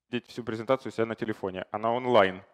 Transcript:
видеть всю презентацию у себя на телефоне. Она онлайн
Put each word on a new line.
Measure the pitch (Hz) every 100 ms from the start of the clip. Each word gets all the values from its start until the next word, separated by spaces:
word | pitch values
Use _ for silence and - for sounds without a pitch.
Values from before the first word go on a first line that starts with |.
| -
видеть | 120 -
всю | -
презентацию | 117 110 113 131 113
у | 107
себя | 113
на |
телефоне. | 110 110 107 98 92 -
Она | 104 113
онлайн | 120 127 117 95 92 -